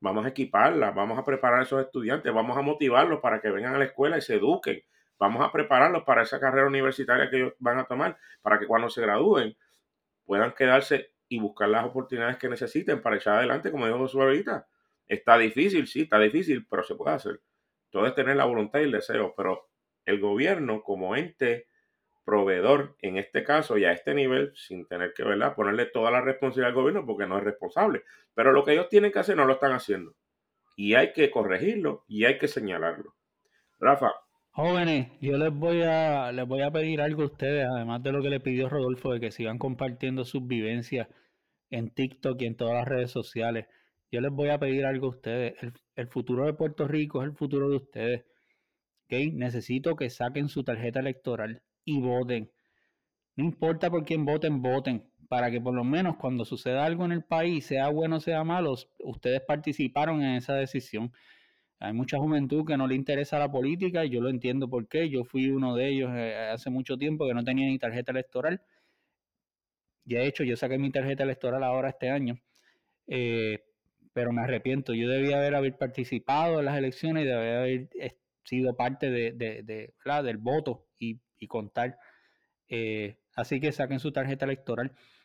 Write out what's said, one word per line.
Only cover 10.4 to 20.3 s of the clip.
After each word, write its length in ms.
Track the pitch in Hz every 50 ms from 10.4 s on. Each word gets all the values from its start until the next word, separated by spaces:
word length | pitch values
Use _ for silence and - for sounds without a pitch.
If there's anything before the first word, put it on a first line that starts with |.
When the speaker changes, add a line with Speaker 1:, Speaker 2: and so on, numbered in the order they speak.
| 113 123 -
Speaker 1:
quedarse 600 | - 131 127 131 143 139 - 143 104 - - _ _ _ -
y 100 | 123 113
buscar 300 | 104 104 - - 104 104
las 160 | 110 117 117
oportunidades 520 | 120 123 131 120 - 127 117 117 120 127
que 120 | - 131 123
necesiten 520 | 120 - 120 110 - 156 190 - 143 113
para 140 | - 117 107
echar 220 | 107 - 104 104
adelante, 340 | 117 123 120 131 156 - -
como 140 | 156 135 117
dijo 120 | 113 117
Josué 260 | 127 131 131 131 135 135
ahorita. 440 | 135 143 170 208 - - - - _ _ _ _ _ _ _ _
Está 300 | - 104 - - 120 117
difícil, 500 | 117 113 110 - 135 175 202 190 156 120
sí, 140 | - - 139
está 180 | 156 - 107 107
difícil, 480 | 107 107 135 175 180 156 131 117 - -
pero 140 | - 90 90
se 120 | - -
puede 200 | - - - -
hacer. 240 | 135 - 87 80 - _ _ _ _ _ _ _ _ _ _
Todo 160 | - 98 110
es 80 | 131 127
tener 220 | 143 135 135 139
la 100 | 139 131
voluntad 340 | 123 120 110 104 104 - 147
y 40 | 151
el 80 | 139
deseo, 420 | 110 92 - - - 110 98 90 -
pero 340 | 101 95 95 92 - - _ _ _ _ _ _ _ -
el 140 | 95 104 101
gobierno 640 | 101 104